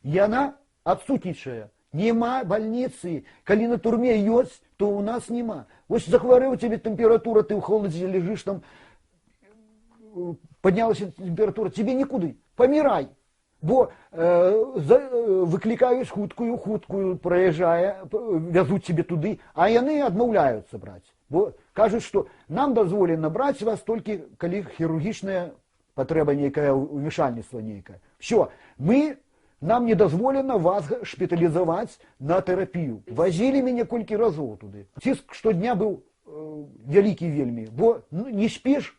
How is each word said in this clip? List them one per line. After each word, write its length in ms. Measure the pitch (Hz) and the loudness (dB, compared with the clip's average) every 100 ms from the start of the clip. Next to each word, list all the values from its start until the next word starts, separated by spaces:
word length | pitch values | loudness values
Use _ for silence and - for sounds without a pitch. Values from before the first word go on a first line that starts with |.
Яна 560 | 131 175 208 240 285 - _ _ | -2 0 2 2 -2 -6 _ _
адсутнічае. 880 | 160 185 - 269 180 147 135 117 104 _ _ | -2 -2 0 -4 -2 -10 -10 -12 -14 _ _
Няма 480 | 147 220 226 233 262 | -2 0 0 0 -4
бальніцы. 800 | 196 208 220 233 254 - 175 151 - _ - | -2 -2 -2 -4 -6 -8 -10 -10 -12 _ 0
Калі 240 | 214 233 | 2 2
на 80 | 240 | 0
турме 400 | 226 226 247 220 | 0 2 2 2
ёсць, 400 | 202 233 262 - _ | 4 2 0 -8 _
то 160 | _ 208 | _ -2
ў 120 | 202 202 | 0 -4
нас 240 | 240 - | -6 -6
няма. 400 | 240 233 170 - _ _ | -6 -6 -10 -14 _ _
Вось 240 | 226 160 | -4 2
захварэў 480 | 240 247 247 262 247 | 2 6 6 6 0
цябе 200 | 233 220 | -2 -4
тэмпература, 640 | 220 208 226 226 233 214 214 | -4 2 4 4 4 2 2
ты 80 | |
ў 80 | 208 | -2
холадзе 480 | 170 214 196 160 190 | 0 0 0 -4 -2
ляжыш 320 | 185 175 214 | -2 -2 -4
там, 200 | - 196 - - - _ _ _ _ _ 202 214 214 _ _ _ 220 | -6 -8 -10 -20 -20 _ _ _ _ _ _ _ _ _ _ _ -16
э, 240 | 196 175 165 - _ | -10 -10 -10 -16 _
паднялася 520 | 190 185 226 190 190 | 2 4 2 0 -4
тэмпература, 560 | - 190 170 214 214 196 | -10 -8 0 0 0 -6
цябе 240 | - 220 | -2 -2
нікуды. 400 | 262 277 254 165 - _ - | 0 -2 -2 -4 -8 _ 2
Памірай. 520 | 254 294 285 185 135 _ _ _ _ _ | 4 4 2 0 -4 _ _ _ _ _
Бо, 300 | 156 254 247 - _ | 0 2 2 -2 _
э, 720 | 165 170 175 180 214 262 262 | -2 2 4 4 4 0 -4
за, 160 | 143 254 | 4 4
э, 460 | 277 247 226 190 175 | 4 -2 0 2 2
выклікаюць 640 | 180 220 233 254 247 240 | 0 -2 2 2 2 -2
хуткую, 460 | - 202 - 233 240 | -6 -8 -4 -4 -4
хуткую, 560 | - 214 - 196 190 180 | -4 -6 -6 -4 -4 -4
праязджае, 920 | 175 180 185 160 175 170 190 190 170 | 0 2 2 2 2 2 0 -2 -8
п-, 80 | 220 233 170 165 170 | -6 -2 -4 2 2
вязуць 280 | 147 196 - | 2 -2 -2
цябе 160 | 160 - | -4 -2
туды, 320 | 170 180 - - | -4 -4 -6 -10
а 160 | - 185 | 0 4
яны 320 | 233 262 302 | 4 2 0
адмаўляюцца 760 | 269 185 240 202 143 110 - 110 | 0 0 2 2 2 0 -8 -18
браць. 280 | - 90 _ _ _ | -18 -20 _ _ _
Бо 260 | 151 202 - _ | -2 -2 -6 _
кажуць, 280 | - 214 214 | 0 2 2
што 240 | - 196 - _ _ | -2 -4 -4 _ _
нам 260 | 170 285 | -2 0
дазволена 560 | 233 185 202 180 160 156 | 2 2 2 0 0 -2
браць 320 | 160 277 277 | -2 -2 -2
вас 200 | 214 208 - | -4 -4 -4
толькі, 380 | 226 208 202 147 - | -6 -6 -10 -10 -8
калі 260 | 175 190 175 - | -6 -6 -8 -6
хірургічная 720 | 165 160 175 - 196 190 175 - _ _ _ - | -4 -2 -4 -6 -4 -4 -6 -14 _ _ _ -6
патрэба 340 | 131 160 147 | 0 2 2
нейкая, 380 | 143 143 147 143 | 2 0 0 2
ўмешальніцтва 880 | 135 143 147 151 - 143 117 - 120 | 0 -2 -6 -6 -2 -2 -4 -12 -12
нейкае. 400 | 110 101 - 90 _ _ | -12 -14 -18 -20 _ _
Всё, 320 | - 220 151 - - - | 0 2 2 -4 -20 -4
мы, 400 | 147 262 302 - _ _ _ _ | 2 4 2 -4 _ _ _ _
нам 260 | 156 240 233 | 0 0 2
не 80 | |
дазволена 600 | 202 196 165 254 269 269 226 | 4 4 4 0 0 0 2
вас 300 | 170 202 147 | 2 0 -4
г-, 160 | 254 | -8
шпіталізаваць 960 | 196 - 175 170 170 156 170 170 226 - _ _ | -8 -6 -2 2 2 2 0 -2 -6 -12 _ _
на 220 | 139 185 | -2 0
тэрапію. 640 | 185 180 185 175 147 107 - | 0 -4 -4 -6 -6 -8 -8
Вазілі 560 | 113 180 165 254 269 | -2 0 2 2 2
мяне 220 | 254 240 | 0 -2
колькі 320 | 226 233 - 214 | -2 -4 -4 0
разоў 400 | 226 156 131 104 | 0 -2 -10 -10
туды. 300 | 104 101 98 - | -16 -18 -20 -6
Ціск 320 | 254 269 _ - | -4 -4 _ -4
штодня 380 | 220 175 226 202 | 0 0 -2 -2
быў, 240 | 214 - | -2 -4
э, 640 | _ _ - 151 156 151 143 - 120 | _ _ -20 -16 -14 -14 -16 -18 2
вялікі 400 | 175 202 180 170 | 4 4 0 -4
вельмі, 400 | 147 123 117 110 | -2 -2 -4 -8
бо, 280 | 117 226 208 _ | 0 0 0 _
ну, 180 | 160 262 | -10 -6
не 200 | 208 220 | -2 -2
спіш 480 | - 254 285 - | -2 0 0 -2